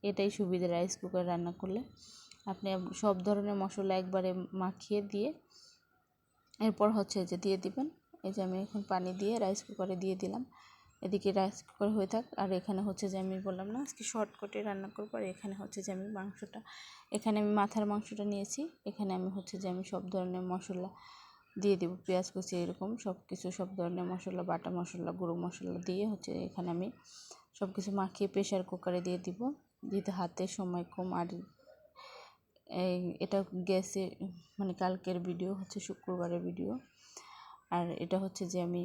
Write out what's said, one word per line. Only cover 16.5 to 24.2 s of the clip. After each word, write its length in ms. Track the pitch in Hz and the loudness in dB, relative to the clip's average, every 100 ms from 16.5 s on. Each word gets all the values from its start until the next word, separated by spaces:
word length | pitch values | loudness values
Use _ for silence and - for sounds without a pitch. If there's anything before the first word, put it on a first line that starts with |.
| 214 - - - - - | -12 -14 -18 -18 -20 -4
এখানে 240 | 208 220 208 | 0 4 4
আমি 120 | 208 | 6
মাথার 300 | 208 202 220 208 | 6 6 4 2
মাংসটা 380 | 208 214 214 | 2 -2 -4
নিয়েছি, 360 | 208 202 202 - 320 - - | 0 0 -2 -4 -6 -4 -8
এখানে 240 | 208 202 | -2 0
আমি 140 | 185 185 | 0 0
হচ্ছে 240 | 196 180 190 | -2 -6 -4
যে 80 | 190 | -2
আমি 140 | 180 | -2
সব 180 | 190 185 185 | -2 -4 0
ধরনের 320 | 190 180 185 | 0 0 -2
মশলা 480 | 185 185 180 185 185 - - - - - _ - | 0 -2 -2 -4 -4 -8 -20 -20 -20 -20 _ 2
দিয়ে 200 | 202 190 | 6 6
দেবো, 180 | 175 180 | 4 -2
পেঁয়াজ 260 | - 180 185 | 2 2 2
কুচি, 240 | 190 185 180 | -4 -2 0
এরকম 340 | 175 180 190 233 | 0 -2 -4 -2
সব 180 | 208 185 - | -4 -6 -8
কিছু, 200 | 185 180 | -6 -4
সব 180 | 185 185 190 | -4 -4 -2
ধরনের 280 | 175 180 | -2 0
মশলা, 380 | 180 180 | -2 -2